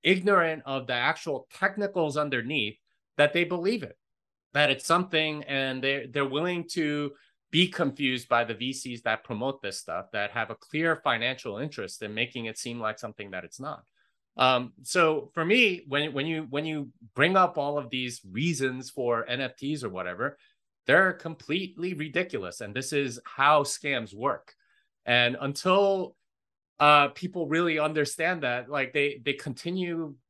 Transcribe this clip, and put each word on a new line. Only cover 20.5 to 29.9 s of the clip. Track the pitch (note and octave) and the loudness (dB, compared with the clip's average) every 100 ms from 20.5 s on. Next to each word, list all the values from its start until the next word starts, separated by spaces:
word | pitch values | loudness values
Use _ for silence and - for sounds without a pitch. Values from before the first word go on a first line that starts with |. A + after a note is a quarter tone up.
| _ _ _ - | _ _ _ 4
they're | D#3 F#3+ | 4 4
completely | F3+ E3 D#3+ - E3+ F#3 E3+ F3+ | 0 -10 -12 -4 -4 -4 -6 -6
ridiculous. | D#3+ D#3 D#3+ F3+ A2+ F#2 - | -6 -4 -2 -2 -6 -8 -10
And | G#2+ A#2 | -8 -8
this | C3 | -4
is | D3 C#3 A#2 | -2 -2 -6
how | - - C#3+ D3+ | -14 2 6 6
scams | C#3+ - C#3+ C3 G#2+ | 4 -4 -4 -4 -6
work. | G2+ C3 A2 - _ _ _ _ _ - | -4 -2 -2 -8 _ _ _ _ _ 2
And | B2 A#2+ B2+ | 4 4 0
until, | C#3 C#3+ F#3 F#3+ G3 F#3+ - _ _ _ _ _ _ _ | -6 -2 2 4 4 2 -2 _ _ _ _ _ _ _
uh, | D3 D3 C#3+ | 8 8 6
people | - F3+ F#3 D3+ | 0 -8 -4 0
really | E3 F3 D#3 | 2 2 2
understand | D3+ D#3 D3 - E3 F3+ | 2 2 -2 0 -2 0
that, | C3+ B2 B2 | -2 -2 -2
like, | C#3+ C3 | -4 -2
they, | C#3+ C#3+ C#3 | 0 0 0
they | B2 | -4
continue | C3+ - A#2+ E3+ F#3 F3 | -4 -6 -8 -6 -4 -4